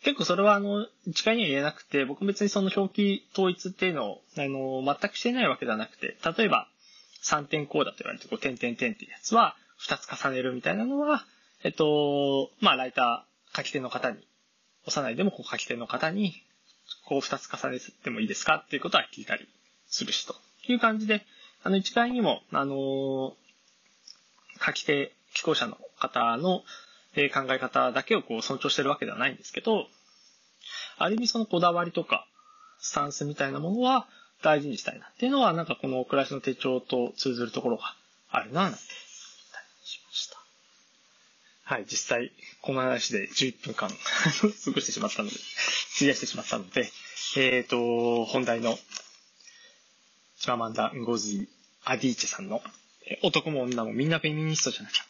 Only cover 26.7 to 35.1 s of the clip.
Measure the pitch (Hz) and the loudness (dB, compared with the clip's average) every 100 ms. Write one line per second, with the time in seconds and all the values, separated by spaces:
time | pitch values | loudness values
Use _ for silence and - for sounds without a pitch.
26.7 | - - - _ - 143 139 131 131 127 | -20 -20 -20 _ 0 2 2 0 -2 0
27.7 | 135 127 123 - 214 - 113 - 131 147 | 2 2 2 0 0 0 -6 -4 -2 0
28.7 | - 135 147 113 107 131 127 - - - | 0 2 0 -2 -2 -2 -2 -10 -6 0
29.7 | 214 - _ _ _ _ _ _ _ - | 0 0 _ _ _ _ _ _ _ -16
30.7 | - - - 170 220 240 233 220 175 175 | -14 -14 -2 0 0 0 -2 0 4 4
31.7 | 170 170 170 160 - - _ _ - - | 4 0 -2 -2 -2 -4 _ _ -20 -20
32.7 | _ - - 143 143 147 147 139 139 160 | _ -4 -2 -2 -2 -6 -2 -2 -2 -2
33.7 | 214 247 262 - - - _ 156 151 143 | 2 4 2 0 -18 -20 _ 4 4 2
34.7 | 113 - - - | -6 -8 -10 -18